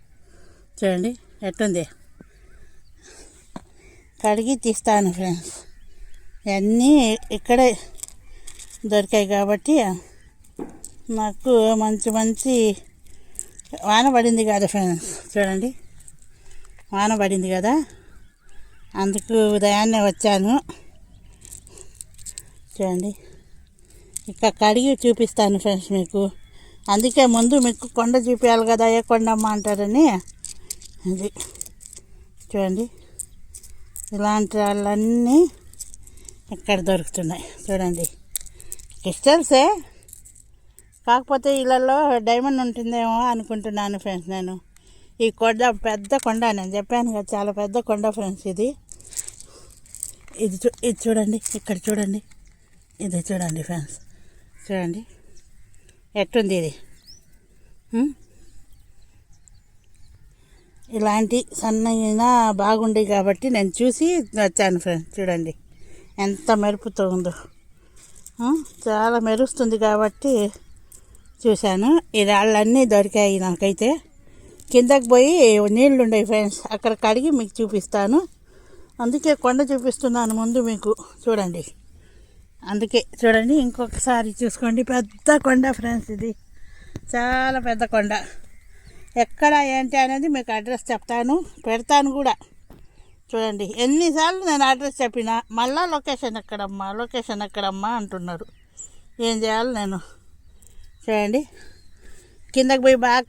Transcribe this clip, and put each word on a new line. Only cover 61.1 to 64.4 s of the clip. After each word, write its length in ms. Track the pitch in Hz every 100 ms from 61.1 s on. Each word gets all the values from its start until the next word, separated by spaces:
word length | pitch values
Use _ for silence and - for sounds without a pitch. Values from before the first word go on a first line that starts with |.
| 208 214 240 - -
సన్నగా 720 | 220 220 226 226 220 214 240 247 220 202
బాగుండే 440 | 202 220 226 214 208
కాబట్టి 340 | 202 190 196 262 233
నేను 160 | 196 170
చూసి 280 | 247 - 320 359 214 214